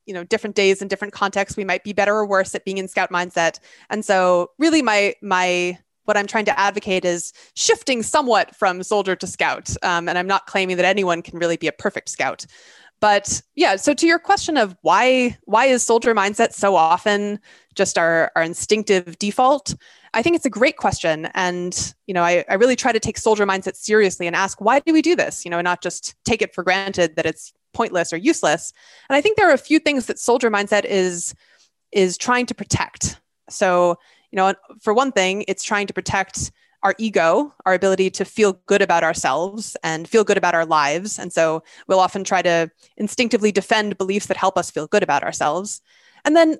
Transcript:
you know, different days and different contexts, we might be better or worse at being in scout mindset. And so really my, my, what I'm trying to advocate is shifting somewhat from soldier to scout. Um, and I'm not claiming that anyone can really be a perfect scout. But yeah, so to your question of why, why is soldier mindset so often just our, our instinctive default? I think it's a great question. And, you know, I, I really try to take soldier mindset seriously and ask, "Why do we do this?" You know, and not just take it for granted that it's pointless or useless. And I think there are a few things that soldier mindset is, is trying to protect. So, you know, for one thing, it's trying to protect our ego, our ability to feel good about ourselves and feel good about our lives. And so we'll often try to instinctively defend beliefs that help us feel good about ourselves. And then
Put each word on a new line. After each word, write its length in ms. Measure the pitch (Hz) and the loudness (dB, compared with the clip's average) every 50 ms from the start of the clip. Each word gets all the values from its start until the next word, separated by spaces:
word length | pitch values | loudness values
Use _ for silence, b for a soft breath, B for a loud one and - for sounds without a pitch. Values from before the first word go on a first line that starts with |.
| _ | _
you 80 | - 196 | -14 -12
know, 100 | 180 175 | -12 -4
different 320 | 180 - - - 214 202 | -4 -4 -4 -2 -4 0
days 260 | - 196 190 196 190 | 2 4 4 4 2
and 80 | 202 196 | 0 -6
different 240 | 196 - 208 202 - | -6 -6 -6 -10 -6
contexts, 440 | - 208 196 190 196 196 - - - | -4 -4 -2 0 -2 -4 -4 -4 -8
we 80 | 208 | -4
might 180 | 190 180 185 - | -4 -4 -4 -4
be 100 | 208 202 | -6 -2
better 200 | 190 202 196 208 | 0 2 2 2
or 140 | 214 214 202 | 0 0 0
worse 260 | 202 190 190 - - | 0 0 0 0 -4
at 100 | 202 - | -8 -6
being 140 | 202 190 196 | -6 -6 -6
in 100 | 190 190 | -6 -4
scout 220 | - - 185 - | -2 -4 -4 -2
mindset. 500 | - 175 180 180 - 185 170 165 - - b b b b b b | -2 -4 -4 -2 -2 0 0 0 -2 -4 b b b b b b
And 160 | - 214 208 | -8 -6 0
so 460 | - 202 185 185 180 180 175 175 - _ _ | 2 2 4 4 4 4 2 2 -2 _ _
really 240 | 277 330 311 320 269 | 0 2 2 2 2
my, 320 | 233 214 208 202 202 - - | 2 2 2 2 0 -2 -4
my, 560 | - 202 190 180 180 180 180 180 180 175 180 - _ _ _ _ _ | -4 -2 0 0 2 2 0 0 -2 -4 -6 -8 _ _ _ _ _
what 100 | - 214 | -2 0
I'm 120 | 208 202 202 | 0 -2 -2
trying 180 | - 226 214 | -2 -2 0
to 120 | 208 202 - | 0 0 0
advocate 480 | 196 202 190 208 - - 190 185 175 | 0 0 0 -4 -4 -2 -2 0 0
is 280 | 180 175 175 - - b b b b b | -2 -2 -2 -6 -12 b b b b b
shifting 480 | - - - 453 453 - - 262 233 214 | -4 0 0 0 0 0 -4 -2 -2 -2
somewhat 520 | - - 311 294 247 226 202 170 - - | -2 0 0 2 2 2 2 2 0 -2
from 280 | _ - 190 180 180 185 | _ 0 0 0 -2 -4
soldier 320 | - 220 208 196 190 185 | -2 -2 -2 0 -2 -4
to 120 | 170 - 180 | -4 -6 -12
scout. 480 | - - 170 170 180 - - - - - | -6 -4 -2 -2 -2 -4 -8 -10 -10 -6
Um, 260 | - 190 175 170 170 175 | -2 -2 -2 -2 -2 -2
and 100 | 170 180 | -2 -2
I'm 100 | 180 190 | -2 0
not 180 | 196 196 - | -2 -2 -2
claiming 320 | - - 196 190 185 185 175 | -4 -4 -2 -2 -2 0 0
that 80 | 180 | 2
anyone 360 | 185 190 208 196 180 170 165 170 | 2 2 2 0 0 -2 -2 -4
can 160 | - - 170 | -12 -8 -4
really 180 | 170 170 165 160 | -2 -2 -2 -2
be 100 | - 156 | -4 -6
a 60 | - | -6
perfect 340 | - - 208 - - - - | -4 -6 -6 -6 -6 -12 -12
scout. 380 | - - 139 135 - - - b b b b b b b b b b _ | -8 -6 -4 -4 -4 -8 -14 b b b b b b b b b b _
But 420 | - 214 208 202 202 - - - - _ _ | 2 4 4 2 2 -2 -8 -8 -10 _ _
yeah, 200 | - 349 - 294 | 0 0 2 2
so 180 | 294 - - 294 | 0 0 0 0
to 140 | - - 330 | 2 2 2
your 120 | 339 339 | 2 2
question 380 | - - 392 392 - - 320 285 | 2 0 0 0 0 -2 0 0
of 180 | 226 196 180 _ | 0 0 -2 _
why, 560 | _ 156 170 196 240 254 262 254 247 240 - - _ | _ 2 4 4 6 4 4 4 2 0 -2 -6 _
why 200 | - 196 214 254 | 0 2 2 4
is 180 | 269 254 247 - | 4 4 2 2
soldier 320 | - 233 233 240 247 233 | 2 2 2 2 2 2
mindset 380 | 214 190 202 208 - 233 226 - | 2 0 0 0 0 0 -2 0
so 220 | - - 202 196 | 0 0 2 4
often 640 | 175 160 160 170 185 - 214 208 202 208 208 208 208 b b b b b b b | 4 4 4 2 2 2 0 0 0 -2 -4 -6 -8 b b b b b b b
just 220 | - 196 - - 190 | -2 -2 0 0 0
our, 340 | 170 165 165 165 160 - - | 2 2 2 2 0 0 0
our 60 | - | -2
instinctive 800 | 165 165 170 - - - 214 214 208 - 202 190 175 175 165 - | -2 -2 -4 -8 0 0 0 0 2 0 0 0 0 -4 -10 -6
default? 560 | - 202 196 - 254 254 294 277 - - - b b b b b b b b | -6 -4 0 2 2 2 2 2 -2 -8 -12 b b b b b b b b
I 100 | 220 233 | -2 0
think 120 | 339 339 | 0 0
it's 120 | 330 - 269 | 0 -2 -4
a 20 | |
great 280 | 196 214 233 311 - - | 0 2 0 0 0 0
question. 480 | - 208 185 - - 170 156 151 160 - - | -2 -2 -2 0 -2 -2 -2 -2 -4 -8 -4
And, 580 | - 185 180 175 175 175 180 180 - - - - _ _ - | -2 -2 -2 -2 -4 -6 -6 -6 -6 -8 -8 -12 _ _ -6
you 60 | 190 | -2
know, 100 | 180 170 | 0 2
I, 200 | 175 175 180 - - | 2 2 0 0 0
I 60 | 190 | 0
really 200 | 190 226 254 254 | 2 2 2 2
try 160 | 233 - 262 | 2 0 -2
to 80 | 233 - | -2 0
take 180 | - - 208 - | -2 -4 -8 -2
soldier 280 | - 233 220 208 208 | 0 0 2 2 2
mindset 300 | 202 190 190 190 196 - | 0 0 -4 -4 -8 -10
seriously 500 | - - - 214 214 214 190 170 - 175 | -10 -4 0 2 4 4 2 0 -2 -6
and 100 | 170 170 | -4 -2
ask, 240 | 165 190 190 - - | -2 -2 -2 -4 -2
"Why 200 | 202 208 247 285 | 0 2 2 2
do 140 | - - 320 | 2 4 2
we 100 | 311 302 | 2 4
do 120 | 320 349 | 2 2
this?" 300 | - 240 - - - - | 2 0 -2 -4 -10 -10
You 60 | 175 | -6
know, 80 | 175 170 | -4 -2
and 60 | 175 | -2
not 180 | 180 180 - - | -2 -2 -2 -4
just 320 | 180 170 - - - - _ _ | -8 -8 -8 -12 -14 -14 _ _
take 160 | - 226 214 | -4 -2 -2
it 140 | 214 185 - | -2 -4 -4
for 80 | - 175 | -6 -2
granted 520 | 170 180 196 196 196 196 - 175 165 156 165 | 0 0 0 0 -4 -2 0 0 0 0 -2
that 100 | 156 160 | -4 -4
it's 260 | 160 - - - _ _ _ _ _ | -4 -6 -14 -20 _ _ _ _ _
pointless 380 | - - - 175 180 170 - | -4 -4 -2 0 -2 -2 -2
or 60 | - 165 | -6 -2
useless. 560 | 185 277 330 - - 165 147 170 - - b b b b b b b b | 0 0 0 2 2 0 0 0 -4 -10 b b b b b b b b
And 60 | 269 | 0
I 60 | 285 | 2
think 160 | 294 415 440 - | 2 2 2 4
there 100 | 415 349 | 4 4
are 60 | 294 | 4
a 60 | 254 | 2
few 180 | - - 294 320 | 2 2 0 2
things 300 | - 302 294 269 233 - | 2 2 -2 -2 -2 -4
that 100 | 254 - | -8 -6
soldier 320 | - - 240 254 247 233 | 0 0 0 2 2 0
mindset 360 | 214 202 202 202 214 208 202 | 0 0 0 0 0 0 0
is, 500 | - 202 196 185 185 175 175 - - - b b b b b b b b _ _ _ | 0 0 0 0 0 -2 -6 -8 -10 -12 b b b b b b b b _ _ _
is 260 | - 208 190 185 175 - | 0 2 2 2 0 -4
trying 300 | - - 254 247 247 - | -2 0 0 0 0 -2
to 80 | 220 | -6
protect. 640 | - 208 - - - - - - - - - - - _ _ _ _ _ - | -10 -8 -6 -4 -4 -4 -6 -8 -8 -8 -8 -8 -12 _ _ _ _ _ -18
So, 500 | - - 208 185 180 180 180 175 170 - b b b b b b | -4 -2 0 2 2 2 2 2 0 -2 b b b b b b
you 60 | - 196 | -2 0
know, 180 | 190 190 196 - _ _ - 220 | 0 0 0 -2 _ _ -20 -8
for 120 | _ 220 208 | _ 0 0
one 180 | 226 269 277 | 2 0 0
thing, 340 | - 202 185 185 190 202 214 - | 2 0 0 0 0 -4 -4 -6
it's 160 | 190 - - | -6 -6 -4
trying 220 | - 220 202 202 | -4 -2 -2 -2
to 80 | 196 - | -4 -6
protect 580 | - 180 - - 196 190 - - - - - - _ _ _ _ _ - | -8 -6 -4 -2 -2 -4 -4 -8 -10 -12 -12 -12 _ _ _ _ _ 0
our 120 | 196 190 - | 0 0 0
ego, 560 | 226 220 196 196 165 165 170 214 294 294 - _ - | -4 -2 0 2 4 4 4 2 0 -2 -6 _ -2
our 80 | 185 185 | 0 0
ability 360 | 180 180 196 190 190 190 185 | 2 2 2 2 2 0 0
to 160 | - - 190 | 0 -4 -8
feel 280 | - - - 214 202 190 - _ | -6 0 2 2 2 2 0 _
good 160 | - 196 202 | 0 2 2
about 220 | 202 175 175 170 165 | 4 2 2 2 2
ourselves 720 | 160 - - - 147 131 147 170 196 202 220 208 - - - - | 0 -2 0 -2 -2 0 0 -2 -4 -6 -10 -12 -12 -12 -8 -6
and 240 | 165 160 160 170 - | -6 -4 -4 -6 0
feel 160 | - 226 208 | 2 2 4
good 140 | 190 202 202 | 4 2 2
about 160 | 180 175 175 | 2 0 2
our 120 | 170 165 | 0 0
lives. 520 | 160 165 156 147 143 147 170 190 214 - - | 2 2 2 2 2 0 -2 -4 -6 -10 -10
And 160 | - 185 - | -10 -6 0
so 300 | - 165 160 156 160 B B B B B B | 0 2 2 0 -2 B B B B B B
we'll 120 | 196 190 | 2 2
often 240 | 185 175 - 202 190 | 2 2 0 -6 -4
try 180 | - 202 185 175 | -2 -2 0 2
to 260 | 180 170 170 165 165 - b b b b - | 2 2 2 0 -2 -6 b b b b -8
instinctively 540 | 208 208 - - 254 226 254 226 202 214 | -8 -8 -2 -2 -2 0 0 2 2 2
defend 460 | 196 208 185 - 226 220 214 208 196 - | 0 0 0 0 0 0 0 -2 -4 -6
beliefs 300 | 190 185 196 208 - - | -4 -2 -2 -4 -2 -4
that 100 | 190 - | -4 0
help 200 | - 190 190 180 | 0 0 0 0
us 120 | 170 - | -4 -4
feel 180 | - - 151 151 | -6 -8 -6 0
good 160 | - 208 190 | 0 0 0
about 200 | - 143 143 - | 2 0 -2 -2
ourselves. 580 | - 156 - - 151 147 175 196 208 - - b b b b b b b b b | -4 -6 -2 -2 -2 -2 -2 -6 -8 -12 -14 b b b b b b b b b
And 120 | 294 302 | 2 4
then 220 | 339 330 320 311 - | 6 6 4 2 0